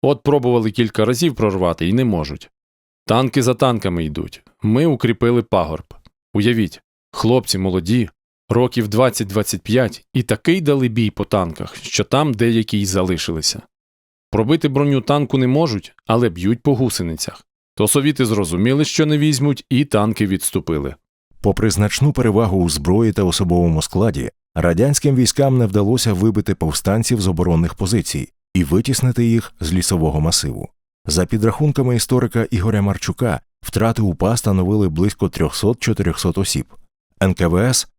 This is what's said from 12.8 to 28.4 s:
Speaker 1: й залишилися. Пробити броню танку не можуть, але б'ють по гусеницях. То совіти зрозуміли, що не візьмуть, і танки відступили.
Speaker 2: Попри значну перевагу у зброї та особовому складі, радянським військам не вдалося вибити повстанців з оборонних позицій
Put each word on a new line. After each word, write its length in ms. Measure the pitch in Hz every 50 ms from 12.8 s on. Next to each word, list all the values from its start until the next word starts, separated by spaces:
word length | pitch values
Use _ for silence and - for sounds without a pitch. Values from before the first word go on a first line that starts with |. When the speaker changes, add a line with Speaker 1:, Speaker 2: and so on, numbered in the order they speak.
Speaker 1:
й 40 | 101
залишилися. 760 | 95 92 95 92 92 92 82 - - 85 80 76 - - - - _ _ _ _ _ _ _ _ _ _ _ _ _
Пробити 360 | - 104 110 117 156 160 156 147
броню 340 | 131 139 143 143 139 135
танку 360 | 110 - 143 147 147 - - 135
не 100 | 127 123
можуть, 460 | 131 147 165 160 113 101 - - _ _ _ -
але 220 | 113 117 123 113
б'ють 320 | 82 87 87 98 117 113
по 140 | _ 147 143
гусеницях. 680 | 117 131 117 - - 90 82 80 78 - - - - _ _ _ _ _ _ _
То 120 | - 107 107
совіти 380 | - 143 139 147 147 - 131
зрозуміли, 600 | 110 110 104 98 78 85 87 101 120 135 143 151
що 200 | - - - 156
не 120 | 151 151 147
візьмуть, 480 | 147 156 151 127 139 147 139 - - _
і 160 | 131 123 147
танки 420 | 143 - 107 104 107 110 - 107 95
відступили. 680 | 95 90 - - - 92 80 - 82 76 69 67 65 _ _ _ _ _ _ _ _ -
Speaker 2:
Попри 300 | - 107 95 - - 110
значну 420 | 90 92 104 104 - - 131 147 -
перевагу 500 | - 123 110 101 104 113 101 92 95 90
у 60 | 85
зброї 420 | 76 78 71 82 92 107 117 110
та 120 | 98 - 101
особовому 580 | 90 82 - 95 87 85 87 87 85 80 78
складі, 500 | 78 - - 90 104 117 85 71 64 - _ _ _ _ _
радянським 600 | 85 80 87 85 - - 139 147 - - 147 135
військам 420 | 127 127 110 - - 139 135 131 127
не 80 | 120
вдалося 480 | 104 95 104 101 101 120 123 - 113 101
вибити 420 | 90 98 113 101 104 101 - 95
повстанців 680 | - - 80 73 - - - 98 113 117 - 127 110
з 60 | 95 95
оборонних 460 | 90 78 92 90 85 80 85 85 -
позицій 560 | - 104 90 107 110 78 - - 71 67 - _ _